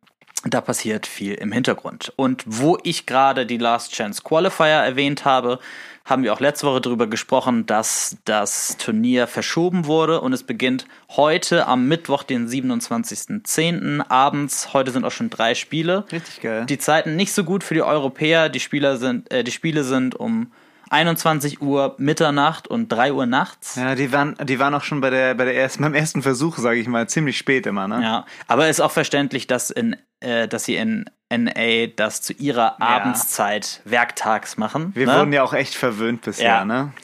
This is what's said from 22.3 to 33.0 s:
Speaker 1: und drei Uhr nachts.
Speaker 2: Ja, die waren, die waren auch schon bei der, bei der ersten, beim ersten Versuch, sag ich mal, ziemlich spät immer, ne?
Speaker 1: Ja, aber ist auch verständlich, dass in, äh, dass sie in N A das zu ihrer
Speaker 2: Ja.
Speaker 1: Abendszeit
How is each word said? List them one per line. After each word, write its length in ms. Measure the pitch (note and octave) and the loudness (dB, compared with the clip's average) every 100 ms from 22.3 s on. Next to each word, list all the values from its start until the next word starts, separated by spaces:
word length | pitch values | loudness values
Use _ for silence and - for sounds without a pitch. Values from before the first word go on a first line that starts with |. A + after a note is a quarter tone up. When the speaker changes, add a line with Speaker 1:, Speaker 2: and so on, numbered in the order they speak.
| C#3+ D3 D#3+ - | 4 2 0 -4
Speaker 1:
und 200 | A#2+ A2+ | -4 0
drei 200 | A2+ C3+ | 2 2
Uhr 140 | C3+ B2 | 2 0
nachts. 480 | C3 F#3+ - - - | 0 -2 -6 -12 -4
Speaker 2:
Ja, 180 | B2+ C3 | -2 0
die 160 | C#3 | 0
waren, 240 | C#3+ D3 - | 2 0 -2
die 140 | C#3 B2+ | -2 0
waren 140 | C#3 | 2
auch 100 | C#3+ | 0
schon 160 | - D3 | -2 -2
bei 100 | C3 | 2
der, 240 | C3 C3 | 2 2
bei 100 | A#2+ | 2
der 120 | B2+ B2 | 0 0
ersten, 260 | C3 - | 0 0
beim 120 | D3 | 0
ersten 280 | D3 D#3 - | 0 0 0
Versuch, 360 | C3+ B2 D#3+ D#3 | 0 0 0 0
sag 180 | A#2+ A#2+ | 0 0
ich 100 | A2+ | 0
mal, 220 | A#2 A#2 | -2 0
ziemlich 280 | - D3+ A2+ | 0 0 -2
spät 300 | - C3+ G#2+ | 0 0 0
immer, 220 | G2+ G2 | -4 -2
ne? 120 | A2+ | -2
Speaker 1:
Ja, 220 | A2+ A2 - - - | -2 -2 -6 -10 0
aber 220 | A#2+ D#3 | 2 4
ist 120 | D3 | 2
auch 120 | D3+ | 2
verständlich, 560 | - C#3+ C#3+ C#3+ C3+ - | 0 0 0 0 -4 -2
dass 220 | B2+ - | -2 -2
in, 260 | - A#2 - _ _ | -2 -2 -4 _ _
äh, 260 | B2+ A#2 A2+ | -4 -2 -2
dass 180 | A2+ | -4
sie 120 | - F#2 | -2 -2
in 300 | A2 A2 - - - | 0 -2 -6 -14 -4
N 200 | A2+ A#2 | -2 0
A 400 | - A2+ A#2 A2+ - | 0 0 2 0 0
das 260 | G#2+ - | -2 -2
zu 100 | - | -8
ihrer 420 | - C#3 A#2+ A2+ - | -4 -2 2 2 2
Speaker 2:
Ja. 80 | A2+ | 2
Speaker 1:
Abendszeit 920 | B2 | 2